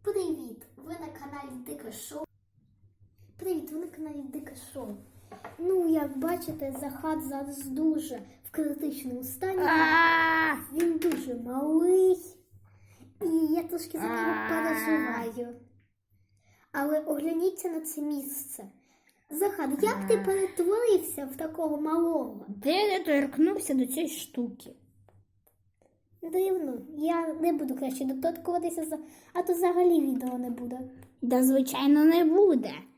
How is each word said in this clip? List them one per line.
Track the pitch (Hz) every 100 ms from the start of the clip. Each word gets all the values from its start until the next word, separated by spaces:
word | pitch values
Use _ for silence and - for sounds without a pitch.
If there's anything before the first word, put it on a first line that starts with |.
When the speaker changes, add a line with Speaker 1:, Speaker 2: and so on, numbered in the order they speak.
Speaker 1:
Привіт, | - 392 349 311 247 208 - -
ви | 294
на | 330 311 -
каналі | 277 285 269 254 247
Дике | 285 226
Шоу. | 202 - 294 - _ _ _ _ _ _ _ _ _ - -
Привіт, | 359 330 269
ви | 311
на | 349
каналі | - 311 285 269
Дике | 294 - - -
Шоу. | 277 220 202 - - - - - -
Ну, | 349 381 339
як | 320 285 269
бачите, | 320 349 330 311 277 269
Захар | 285 - 320 311
зараз | 262 277 277 277 269
дуже | 269 320 311 - 240 - -
в | -
критичному | - 294 285 302 262 262 247
стані. | 254 - 381 370
Speaker 2:
А! | - 320 320 320 330 330 320 320 320 294 -
Speaker 1:
Він | 285 339 320
дуже | 349 269 262
малий. | 233 233 262 302 320 349 370 370 370 - - _ - - _ _ _ - _
І | 359 320 311
я | 320
трошки | 339 349 - 320
за |
нього | 453 233
Speaker 2:
А! | 330 330 -
Speaker 1:
переживаю. | 330 339 320 320 311 254 233 233 226 240 240 - _ _ _ _ _ _ _ _ _ _
Але | 294 285 302
огляніться | 302 294 311 330 370 370 359
на | 320
це | 311 -
місце. | 294 285 277 - - - 202 _ _ _ _ _ _
Захар, | 302 392 - 277 277
як | 415 494 -
ти | 453
Speaker 2:
А. |
Speaker 1:
перетворився | - 392 381 - 349 427 480 381 - - 269
в | -
такого | 320 330 320 294
малого? | 311 330 339 311 247 208 -
Speaker 2:
Де | 202 269 359 415
я | 370
доторкнувся | 330 285 277 269 330 392 -
до | 262 262
цієї | 311 320
штуки? | - - - 240 - - - _ _ _ _ _ _ _ _ _ _ _ _ _ _ 330
Speaker 1:
Дивно, | 349 381 370 294 233 285 302
я | 320 339 330
не | 320 330
буду | 302 269
краще | 262 269 -
доторкуватися, | 262 269 330 339 - 349 330 330
за-, | 311 311 - - -
а | 349
то | 359
взагалі | 339 349 349 359 330
відео | 269 254 254 247
не | 247
буде. | 240 240 247 254 - - _
Speaker 2:
Да, | 240 247
звичайно, | 262 269 262 - 277 294
не | 311 339
буде. | 320 349 403 277 - 147 -